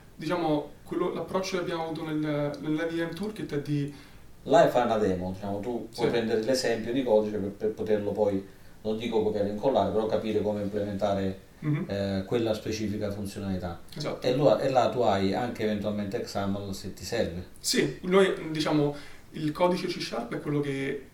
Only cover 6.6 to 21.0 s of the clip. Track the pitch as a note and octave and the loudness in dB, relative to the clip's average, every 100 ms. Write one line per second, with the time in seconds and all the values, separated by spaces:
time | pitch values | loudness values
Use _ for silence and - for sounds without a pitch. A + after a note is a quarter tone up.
6.6 | A#2+ A2 A2+ C3 B2 G#2+ G#2+ G#2 G2+ - | 2 0 0 0 4 4 4 0 -4 -2
7.6 | G#2+ - G#2+ G#2 G2+ G2+ G2+ F#2+ - - | -2 -2 0 0 2 2 2 2 -4 -14
8.6 | - - A2 A2 A#2+ A2 G2 G#2 G2+ G#2+ | -20 -8 -4 -2 0 2 2 2 0 0
9.6 | - G2+ G2 G#2+ A2 A2 G#2+ G#2 G2+ G#2 | 2 4 4 2 0 0 0 0 0 -2
10.6 | G2 G#2 G2+ F#2+ G#2 G2 F#2+ F#2+ - - | -2 -2 -4 -2 0 0 -2 -4 -12 -8
11.6 | D3+ D3 F#3+ G2+ G2 G2 - B2 A2 - | -2 -2 -2 -2 -2 -2 0 0 0 -2
12.6 | - G#2+ G2+ G2+ G2+ G2+ G2 - G2 F#2 | -4 -4 -2 -2 -4 -4 -6 -6 -4 -4
13.6 | F2+ F2 - D3+ D3 - B2+ C3+ - - | -4 -8 -12 -8 -8 -2 0 4 6 6
14.6 | C#3+ B2+ A2 B2+ A2 G2 G2 B2 A#2+ A#2 | 4 4 4 4 4 4 2 0 -2 -2
15.6 | G#2+ G#2 G#2 G#2 G2 A2+ - G2+ G2 G2+ | 0 0 -2 -2 -2 -4 -4 -2 -2 -2
16.6 | G2 F#2+ F#2+ - F2+ A#2 F2 F2 - - | -4 -8 -8 -10 -4 -2 -2 -4 -10 -8
17.6 | - B2+ D3+ - F3+ F#3+ F#3+ - D#3+ D#3 | -2 2 2 0 4 6 6 2 -4 -2
18.6 | D#3+ D3+ C#3+ C#3+ - - - - D3+ D3 | 2 2 2 0 -10 -16 -14 -4 -4 2
19.6 | F3+ F3+ F3+ E3 - A3+ - D3+ D3+ D3 | 2 2 -2 -4 -6 -6 -4 -6 -2 0
20.6 | C#3+ C3+ C#3 C#3+ | 0 -2 -4 -6